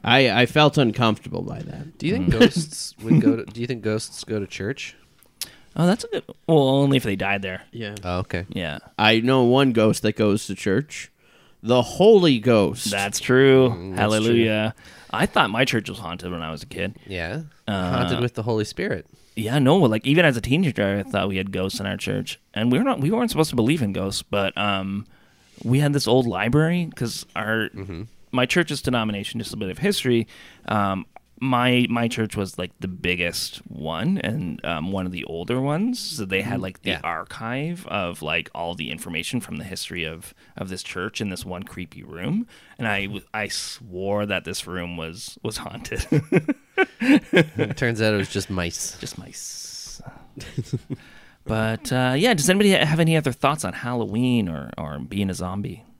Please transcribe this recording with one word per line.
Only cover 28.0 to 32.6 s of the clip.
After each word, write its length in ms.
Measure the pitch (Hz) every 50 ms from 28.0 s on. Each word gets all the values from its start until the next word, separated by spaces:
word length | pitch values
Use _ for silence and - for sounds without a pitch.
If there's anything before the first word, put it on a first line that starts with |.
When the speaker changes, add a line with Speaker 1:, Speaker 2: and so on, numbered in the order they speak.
| 104 113 - - - _
Speaker 3:
my 140 | - 127 127
church's 360 | 127 - 180 170 - 156 135
denomination, 580 | - 139 127 120 110 110 107 101 101 - - 113
just 120 | 110 - 123
a 40 |
bit 120 | 110 104 92
of 100 | 90 -
history. 460 | 151 202 208 - - 131 120 117 113 - - - - - - - - -
Um, 360 | 107 104 101 98 95 95 - _ _ - _ _ _ -
my, 440 | 127 135 127 123 123 127 123 123 123 -
my 180 | 120 120 117
church 300 | 117 120 120 110 104 -
was, 200 | 107 98 92 -
like, 140 | -